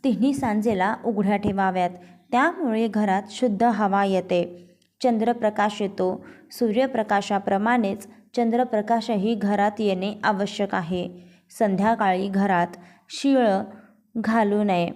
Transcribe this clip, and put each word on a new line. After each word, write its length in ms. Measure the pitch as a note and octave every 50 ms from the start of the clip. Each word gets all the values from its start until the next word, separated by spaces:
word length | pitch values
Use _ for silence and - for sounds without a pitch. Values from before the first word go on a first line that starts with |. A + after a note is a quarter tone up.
| -
तिन्ही 300 | C4+ G#3+ F3+ A3+ C#4 C#4
सांजेला 600 | C#4+ C4+ A3+ G#3 A3 G#3 A#3 G#3+ F#3 F3+ G3+ A#3+ - -
उघड्या 320 | A#3 G#3+ G3+ G3+ G3 G#3
ठेवाव्यात. 540 | G3+ G#3 G#3 G3 G3 F#3+ F#3+ F#3 F#3 F3+ F3 F3+ - - - - - _ _
त्यामुळे 560 | A#3+ B3 C#4 E4 F4 F#4+ E4 A#3+ A3 A3 A3+ A3+
घरात 340 | G3 G#3+ G#3+ G3+ F#3 G3 G#3 -
शुद्ध 320 | - - B3+ B3 G3+ F#3+
हवा 420 | A#3 A#3+ A3 G3 G#3+ G3 F#3+ G3 G3+
येते, 680 | G3 F#3+ F3+ F3+ F3+ F3+ F3 F3 F3 - - - - _ _ _ _ _ _
चंद्रप्रकाश 800 | - B3+ A#3 A3 A3 A#3 A#3+ A#3+ A#3+ G#3+ G#3+ G#3 G3+ G#3+ G#3+ -
येतो. 420 | G#3 F#3+ F#3+ - F#3 F#3 F3+ - - - - - - _
सूर्यप्रकाशाप्रमाणेच 1600 | - - A#3+ A3 G3+ A#3+ C4 C4 C4 A3+ G#3+ G#3 G#3 G3+ G3+ - G#3 G3 G3 G3+ G3 G3 G#3 A3+ B3 B3 G#3+ G3 G3 - - - - - _ _ -
चंद्रप्रकाशही 1000 | A#3+ A#3 A3+ A#3 A#3+ B3+ A#3+ A#3 G#3 G#3 G#3+ A#3 A#3 A3+ - A3+ G3 F#3 A3+ A#3
घरात 360 | G3+ G3 G3+ G#3 G3+ G3+ G#3+ G#3 -
येणे 360 | G#3+ G3+ F#3+ F3+ F#3 G#3 G#3 G#3 -
आवश्यक 500 | - G#3 F#3+ G#3 G3 - - G3+ G3 -
आहे. 460 | F#3+ E3+ D#3+ F3+ F3+ F3 F3+ - - - - - _ _ _ - -
संध्याकाळी 680 | A#3 G3+ F#3+ F3+ G3 A3 A#3 A3 G#3+ F#3+ F#3 F#3 G3 G3+
घरात 380 | F#3+ G3 G3 G3 F#3 F3 F3 F3 F3+ - - - - _ _ _
शीळ 400 | - - - C#4 C4+ C4 A#3+ G#3+ F#3+ G3 G#3+ - - - - _ _ _ _ _ _
घालू 480 | A#3 G#3 G#3+ A3 A#3 G#3+ G3+ G3+ G#3 G#3+
नये. 260 | G3+ F#3 F3 E3+ E3+ -